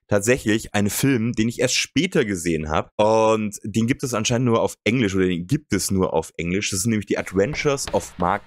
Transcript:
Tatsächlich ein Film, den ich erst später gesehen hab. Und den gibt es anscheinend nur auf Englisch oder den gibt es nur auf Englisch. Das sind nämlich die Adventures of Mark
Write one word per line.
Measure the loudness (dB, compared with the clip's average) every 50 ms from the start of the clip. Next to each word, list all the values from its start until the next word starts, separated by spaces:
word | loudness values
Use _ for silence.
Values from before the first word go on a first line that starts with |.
| _
Tatsächlich | -2 0 0 2 2 2 2 2 2 0 0 0 -2 -2
ein | 0 0 0
Film, | 0 0 0 2 2 2 0 -2 0
den | 0 0 0
ich | 0 0
erst | -2 0 0
später | 0 -2 -2 -2 -2 0 0 0 0 0
gesehen | 0 -2 -2 -2 -2 -2 -2 -2 -2
hab. | -2 -2 -2 -2 _
Und | 0 2 4 4 4 4 4 4 2 0 -4 -6 -8 -10
den | -6 -2 0 0 0
gibt | 0 -2 -4
es | -4 -4
anscheinend | -2 -2 0 0 0 2
nur | 2 2 2
auf | 2 0 -2 -2 -2
Englisch | 0 2 2 2 2 2
oder | 2 2
den | 2 0 -2 -4 -2
gibt | -4 -4 -2 -2 -2
es | -2 -2 0
nur | 0 0 0 2 0
auf | -2 -2 -4 -6
Englisch. | -8 -6 -4 -4 -4 -4 -4
Das | -4 -2 -2
sind | 0
nämlich | 0 0 -2
die | -2 -4 -4
Adventures | -4 -2 0 0 0 0 0 -2 -2 -2 -2 -2 -2 -4 -4
of | -4 -4 -4 -6 -2
Mark | -2 0 0 -2 -4